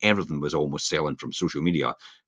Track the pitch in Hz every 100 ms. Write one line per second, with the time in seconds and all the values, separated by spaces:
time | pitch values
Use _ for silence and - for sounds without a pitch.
0 | 104 101 82 73 73 76 73 71 - 78
1 | 76 71 - - 85 73 85 80 62 -
2 | - -